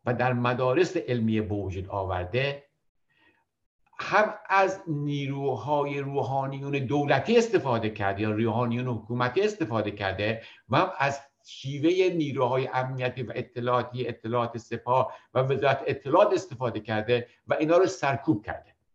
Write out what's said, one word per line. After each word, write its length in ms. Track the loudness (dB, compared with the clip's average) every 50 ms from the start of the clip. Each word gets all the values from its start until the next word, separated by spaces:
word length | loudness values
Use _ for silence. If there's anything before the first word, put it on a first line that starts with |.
| _
و 80 | -2 0
در 180 | 2 2 2 2
مدارس 640 | 2 2 2 2 2 2 2 4 4 2 2 2
علمیه 460 | -2 -2 0 0 0 2 2 2 2 0
به 120 | 0 -2
وجود 340 | -4 -4 -4 -6 -6 -6 -6
آورده، 760 | -4 -4 -2 -2 -2 -4 -4 -2 -2 -2 -2 -2 -4 -6 -12 _ _ _ _ _ _ _ _ _ _ _ _ _ _ _ _ _ _ _ _ _ _ _ _ _ _ -12
هم 360 | -6 2 4 4 4 4 0 -6 -4 0
از 320 | 4 4 4 4 0 -4 -6
نیروهای 1120 | -6 -4 -4 -2 -2 -2 -2 -2 -4 -4 -2 -2 -2 -2 -2 -2 0 0 0 0 0 -2 -4
روحانیون 760 | -6 -4 -2 -2 -2 -2 -2 -2 -2 -4 -6 -6 -4 -4 -2
دولتی 640 | -2 -2 0 0 0 2 4 2 2 4 4 4 4
استفاده 520 | 4 4 2 2 2 2 0 2 0 -2
کرده 320 | -2 0 -2 -2 0 0 0
یا 80 | 0
روحانیون 560 | 0 2 0 0 2 0 0 0 -2 -2 -2
حکومتی 540 | -4 -4 -6 -6 -6 -2 -2 -2 0 2 0
استفاده 500 | 0 0 0 -2 -4 -2 -2 -2 -2 -2
کرده 520 | -4 -4 -4 -2 -2 -2 -2 -2 -2 -4 -8 -14 -20 -20 _ 0
و 80 | 0
هم 140 | 2 2 0 0 -2
از 220 | -2 -2 -2 -4 -10 -16 _ _ _
شیوه 680 | -20 -20 -14 -10 -8 -6 0 2 2 4 4 4 2 2
نیروهای 540 | 0 -2 -2 0 0 0 2 2 0 0 0 -2
امنیتی 500 | -2 -2 -2 -4 -4 -4 -4 -4 -4 -8
و 100 | -6 -6
اطلاعاتی، 760 | -8 -8 -6 _ -4 -2 0 0 0 0 -2 -6 -6 -6 -6
اطلاعات 500 | -6 -8 -6 -2 -2 0 -2 -2 -4 -10
سپاه 560 | -10 -8 -10 -8 -2 2 2 2 2 0 -2 -10 -20 _ 0
و 40 | 0
وزارت 440 | 2 2 0 2 2 2 2 2 0
اطلاعات 460 | -2 -4 -4 -4 0 4 4 6 6 4
استفاده 480 | 0 -2 -6 -8 -4 -4 -4 -4 -4
کرده 480 | -4 -2 -2 -2 2 2 0 0 0 -4 _ _ _
و 80 | -2 0
اینا 220 | 0 2 4 6
رو 100 | 6 6
سرکوب 580 | 4 2 0 -2 -2 -2 0 0 0 -2 0 -2
کرده 280 | -6 -10 -10 -12 -18 _ _ _ _